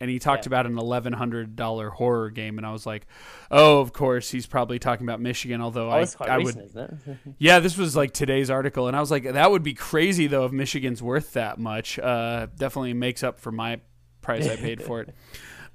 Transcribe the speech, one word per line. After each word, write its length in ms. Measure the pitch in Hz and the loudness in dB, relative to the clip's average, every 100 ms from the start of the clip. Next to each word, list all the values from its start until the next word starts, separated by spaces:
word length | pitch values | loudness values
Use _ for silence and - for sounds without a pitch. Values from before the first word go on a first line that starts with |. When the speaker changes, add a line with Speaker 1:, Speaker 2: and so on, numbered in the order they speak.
Speaker 1:
and 100 | 127 | -6
he 80 | 127 | -2
talked 260 | 147 139 | 0 0
Speaker 2:
Yeah. 40 | 135 | 2
Speaker 1:
about 180 | 127 123 | 0 0
an 100 | 117 | -2
eleven 360 | 117 123 120 | -2 -2 -2
hundred 420 | 113 120 117 113 | -4 -4 -4 -8
dollar 360 | 113 113 113 107 | -6 -6 -4 -6
horror 400 | - 123 120 110 | -2 0 2 -2
game, 280 | 110 107 107 | -6 -8 -8
and 80 | 110 | -8
I 60 | |
was 120 | 110 | -8
like, 220 | 113 107 - - - - - | -8 -10 -12 -20 -20 -20 4
"Oh, 260 | 143 151 143 | 8 10 10
of 140 | 127 | 4
course, 400 | - 135 123 - | 0 2 2 -2
he's 120 | 127 - | -8 -4
probably 340 | 131 117 120 | -2 -2 -2
talking 260 | 127 117 120 | -2 -2 -4
about 140 | 113 | -4
Michigan." 400 | 123 123 127 117 | -4 -4 -6 -4
Although 260 | 117 117 113 | -4 -4 0
Speaker 2:
Oh, 40 | |
Speaker 1:
I, 80 | 147 | 2
Speaker 2:
it's 160 | 175 - | 0 -4
quite 140 | 120 | 0
Speaker 1:
I 40 | |
Speaker 2:
recent, 220 | 131 123 113 | 0 0 -4
Speaker 1:
would, 80 | |
Speaker 2:
isn't 360 | 101 110 - 156 143 | -12 -14 -12 -12 -14
it? 100 | 135 143 | -14 -14
<laughs> 40 | 135 | 2
Speaker 1:
yeah, 220 | 151 175 | 8 8
this 180 | 165 175 | 6 0
was, 160 | 170 | 0
like, 180 | 139 139 | 2 0
today's 380 | - 139 135 131 | 0 0 2 2
article, 380 | 135 135 131 123 | 0 0 0 0
and 80 | 139 | 0
I 40 | |
was 120 | 147 | 0
like, 100 | 143 | 0
"That 300 | 127 135 180 | 0 4 6
would 100 | 196 | 6
be 100 | 147 | 0
crazy 540 | 117 - 156 180 180 147 | -6 -2 2 2 2 2
though 180 | 139 | 2
if 60 | 127 | 0
Michigan's 480 | 135 131 143 127 117 | -2 -4 -4 -4 -4
worth 320 | 120 139 - | -2 -2 -2
that 240 | 127 110 - | -4 -4 -6
much." 420 | 113 110 - - | -6 -6 -6 -4
Uh, 480 | 123 120 117 117 113 - | -2 0 -2 -4 -8 -4
definitely 360 | 135 139 127 | -4 -4 -4
makes 300 | 120 123 123 | -2 -2 -2
up 160 | 131 - | -4 -6
for 140 | - | -10
my 280 | 113 113 117 _ _ _ _ | -6 -6 -6 _ _ _ _
price 280 | - 113 113 | -4 -2 0
I 80 | 110 | -2
paid 260 | 117 113 | -6 -6
for 180 | 110 117 | -8 -8
it. 140 | 113 - | -8 -16
Speaker 2:
<laughs> 60 | - - - - - | -20 -20 -18 -20 -4